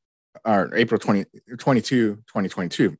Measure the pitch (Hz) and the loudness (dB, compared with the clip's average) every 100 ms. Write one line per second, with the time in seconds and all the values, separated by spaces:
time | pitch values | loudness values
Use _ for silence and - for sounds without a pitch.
0 | _ _ _ - 110 104 85 - 117 110 | _ _ _ -8 0 0 2 0 0 0
1 | - 104 - - - 120 - 127 - 127 | 0 0 -2 -10 -18 -6 0 0 2 0
2 | 113 104 - - 95 - 87 - 101 147 | 0 -2 -8 -4 -4 -4 -6 0 0 0